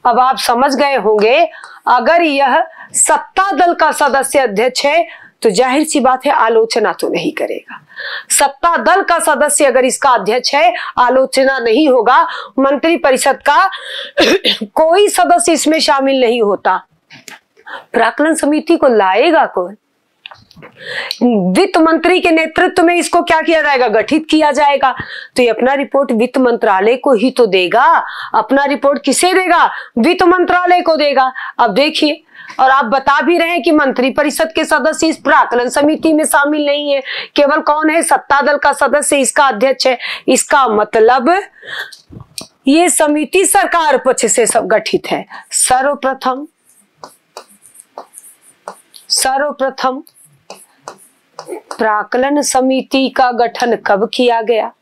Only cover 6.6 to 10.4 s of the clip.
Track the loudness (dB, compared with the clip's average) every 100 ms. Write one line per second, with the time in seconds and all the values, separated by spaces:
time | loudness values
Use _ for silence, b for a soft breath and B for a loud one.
6.6 | 0 0 -2 -4 -6 -4 -6 -6 -8 -8
7.6 | -14 -20 _ B B B B -2 -2 0
8.6 | 0 0 2 0 0 -2 0 0 0 2
9.6 | 2 2 0 0 0 2 0 -2